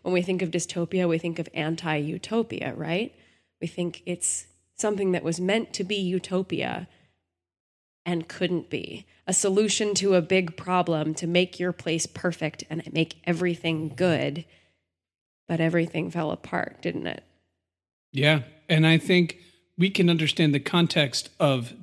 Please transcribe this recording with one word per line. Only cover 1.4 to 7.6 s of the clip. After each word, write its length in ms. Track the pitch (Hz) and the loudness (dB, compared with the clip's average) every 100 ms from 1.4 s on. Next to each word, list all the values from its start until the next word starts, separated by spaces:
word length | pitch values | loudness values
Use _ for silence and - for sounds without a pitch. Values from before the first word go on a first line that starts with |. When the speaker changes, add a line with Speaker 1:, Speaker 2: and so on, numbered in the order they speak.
| 160 - | -6 -4
Speaker 1:
anti-utopia, 1200 | 156 165 170 151 147 170 - 226 226 - - - | -4 -2 -2 -2 -2 -6 -4 -2 -2 -6 -6 -6
right? 400 | 156 180 247 - _ _ _ _ | -4 -2 -4 -10 _ _ _ _
We 60 | 165 | -8
think 380 | - 175 - - | -4 -6 -6 -10
it's 400 | 175 - - - _ _ - | -4 -4 -4 -10 _ _ -4
something 360 | 214 202 190 | -2 0 0
that 100 | 180 | 0
was 160 | 165 170 | -2 -2
meant 340 | 185 226 226 | 0 0 -2
to 120 | - 190 | -6 -4
be 100 | 208 | -2
utopia 920 | 180 180 - 185 190 151 - - 185 _ _ _ _ _ _ _ | 0 -2 -2 -4 -2 -4 -4 -6 -10 _ _ _ _ _ _ _